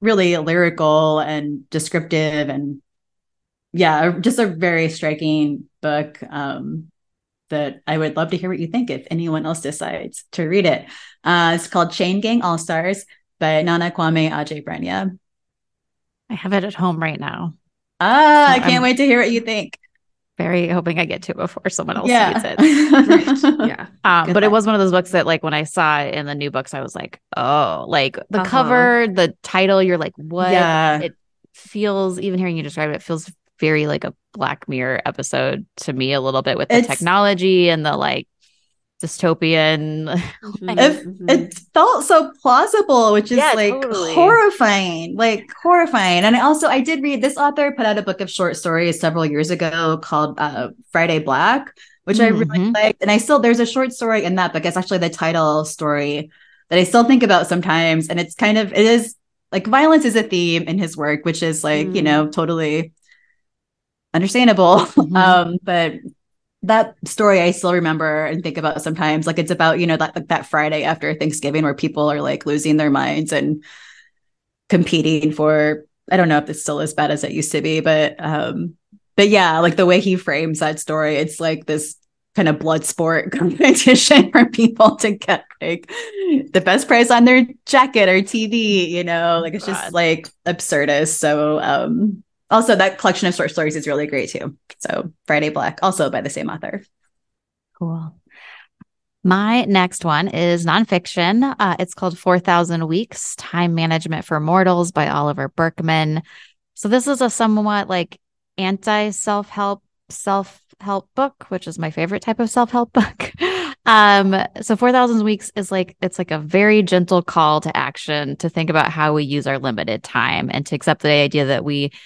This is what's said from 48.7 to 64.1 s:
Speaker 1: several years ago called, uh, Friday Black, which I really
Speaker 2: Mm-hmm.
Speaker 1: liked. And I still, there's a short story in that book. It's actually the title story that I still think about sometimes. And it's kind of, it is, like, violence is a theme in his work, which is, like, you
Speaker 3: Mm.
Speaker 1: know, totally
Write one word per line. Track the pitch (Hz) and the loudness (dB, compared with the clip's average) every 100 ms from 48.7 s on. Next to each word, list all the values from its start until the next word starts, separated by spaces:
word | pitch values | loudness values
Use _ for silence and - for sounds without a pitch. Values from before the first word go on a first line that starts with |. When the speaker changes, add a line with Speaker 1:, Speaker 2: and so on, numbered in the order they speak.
| 165 170 165 | 0 0 0
Speaker 1:
several | 165 165 160 | -2 0 -2
years | 147 156 | -2 -2
ago | 175 165 165 160 160 | -2 -4 -2 -2 -2
called, | - 151 151 - | -2 -2 -2 -2
uh, | 147 135 123 - _ | -6 -4 -8 -12 _
Friday | 170 170 160 | -2 0 0
Black, | 151 135 190 269 277 _ - _ | -2 0 0 0 -4 _ -20 _
which | - 214 | -4 2
I | 226 | 2
really | 208 160 | 2 0
Speaker 2:
Mm-hmm. | 170 208 | 0 0
Speaker 1:
liked. | 214 214 - | 2 0 0
And | 202 | 0
I | 214 | 0
still, | 214 285 | 2 2
there's | 233 233 | 4 2
a | 233 | 0
short | 262 262 | -2 -4
story | - 226 220 | -4 -2 -2
in | 175 185 | 0 -2
that | 175 | -2
book. | 160 170 | -2 -4
It's | 185 | -4
actually | 180 185 | -4 -2
the | 165 | -2
title | 165 165 165 156 151 | -2 -2 0 0 0
story | 156 - 151 147 143 147 - _ _ _ _ | -4 -6 -4 -2 -2 -6 -10 _ _ _ _
that | 175 | 2
I | |
still | 180 240 233 | 4 4 6
think | 262 | 4
about | 220 180 - | 6 4 2
sometimes. | 180 170 160 165 160 160 | -2 0 0 2 0 -2
And | 175 | -4
it's | 170 - | -6 -2
kind | 214 214 | 0 2
of, | 202 | 0
it | - 220 | 2 4
is, | 233 226 - _ _ _ | 4 0 -10 _ _ _
like, | 190 202 | -6 0
violence | 262 311 320 | 4 6 4
is | 269 226 | 4 0
a | |
theme | 214 180 170 165 | 0 -2 0 0
in | 160 190 | -2 -4
his | 165 165 | -4 -4
work, | 147 151 | -4 -2
which | 170 160 | -4 -2
is, | 165 160 | -2 -2
like, | 151 151 185 | -2 0 0
you | 185 | 0
Speaker 3:
Mm. | |
Speaker 1:
know, | 151 151 151 | 2 2 0
totally | 165 165 165 151 156 160 _ _ _ _ _ _ _ _ _ _ _ _ | -2 -2 -2 -2 -4 -6 _ _ _ _ _ _ _ _ _ _ _ _